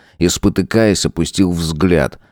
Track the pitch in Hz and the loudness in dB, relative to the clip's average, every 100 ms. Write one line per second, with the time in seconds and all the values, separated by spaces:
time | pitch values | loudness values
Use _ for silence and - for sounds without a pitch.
0 | _ - 85 - 104 87 90 113 113 95 | _ -2 -2 0 0 -2 0 2 2 2
1 | 78 - 82 - 92 85 82 78 90 85 | -2 -4 -4 0 0 -2 -6 -2 2 2
2 | 67 - - | 0 -6 -20